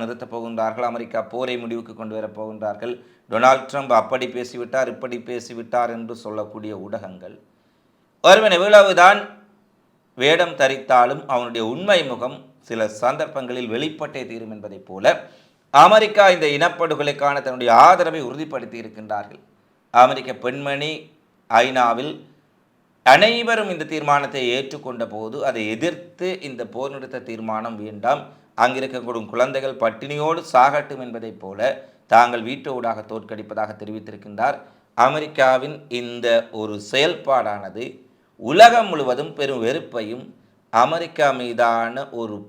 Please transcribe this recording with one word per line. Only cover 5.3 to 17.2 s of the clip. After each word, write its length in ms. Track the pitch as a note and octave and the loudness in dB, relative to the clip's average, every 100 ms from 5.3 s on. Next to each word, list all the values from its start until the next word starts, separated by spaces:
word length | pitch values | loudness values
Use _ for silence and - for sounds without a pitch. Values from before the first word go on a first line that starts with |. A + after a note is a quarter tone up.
பேசிவிட்டார் 640 | A#2+ A#2+ A#2 A2+ B2 A#2+ A#2 | -10 -10 -16 -6 -2 -2 -6
என்று 200 | A#2 A2+ G#2+ | -12 -14 -10
சொல்லக்கூடிய 500 | G#2+ G#2 G#2+ G#2+ G2 G2 | -10 -10 -10 -12 -12 -10
ஊடகங்கள், 500 | A2 F#2+ F#2 F2+ - _ _ _ _ _ _ _ _ | -12 -12 -18 -20 -20 _ _ _ _ _ _ _ _
ஒருவன் 340 | E3 G#3 G#3+ F3 | 6 6 6 2
எவ்வளவுதான் 640 | G3+ G#3 G3 F3 F#3 G#3 G#3 - _ _ _ _ _ _ _ - | 6 8 8 8 8 6 0 -16 _ _ _ _ _ _ _ -2
வேடம் 400 | C#3 E3 E3+ C#3+ | 2 2 2 0
தரித்தாலும் 640 | C3+ C3+ - B2+ B2 C#3 - | 0 0 2 4 4 0 -4
அவனுடைய 320 | B2 A#2+ A#2 A2 | -4 -4 -6 -6
உண்மை 260 | C#3+ G3 F#3 C#3 | -4 0 0 0
முகம் 260 | A#2 B2+ D3 - _ - | -8 -10 -12 -20 _ -10
சில 140 | A2+ G#2+ - | -6 -6 -2
சந்தர்ப்பங்களில் 640 | B2 D3 D#3 C#3 B2 B2 A#2 | -4 -2 -6 -8 -10 -8 -6
வெளிப்பட்டே 480 | A#2 D#3 D#3 D3 C3+ A2+ | -6 -6 -8 -12 -12 -12
தீரும் 220 | A2+ A2 G#2+ | -14 -14 -16
என்பதைப் 320 | G2 F#2+ - | -16 -18 -18
போல, 160 | F#2+ B2+ E3+ - _ _ _ _ C#3 | -2 0 0 -4 _ _ _ _ 8
அமெரிக்கா 420 | F3 G#3+ G#3+ G#3 G3 | 8 8 4 6 6
இந்த 140 | F3 D3+ C#3+ | 6 2 0
இனப்படுகொலைக்கான 840 | E3+ E3+ E3 C#3 D3 C#3 | 0 0 -4 -2 -4 -2